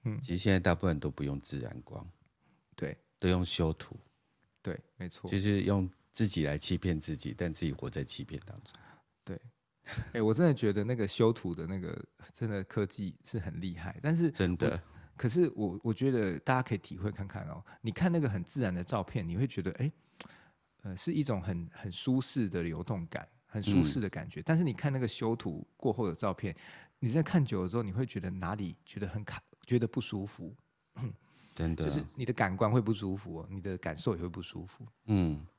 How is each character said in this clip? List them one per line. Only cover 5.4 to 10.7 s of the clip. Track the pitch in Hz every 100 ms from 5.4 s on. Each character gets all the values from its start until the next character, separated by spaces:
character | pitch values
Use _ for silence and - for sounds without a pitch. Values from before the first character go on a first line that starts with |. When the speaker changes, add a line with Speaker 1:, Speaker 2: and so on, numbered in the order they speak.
| 101 101
Speaker 2:
用 | 90 101 92 - _
自 | - 110
己 | 82 73
来 | 73
欺 | - 87
骗 | 95 80
自 | - 76
己， | 69 60
但 | 87
自 | 78 80
己 |
活 | 69 -
在 | -
欺 | 69 -
骗 | - 76 -
当 | -
中。 | - - - - _ _
Speaker 1:
对。 | - 90 120 _ _ _ - - -
哎， | 120
我 | 110
真 | 110 175
的 |
觉 | 131 110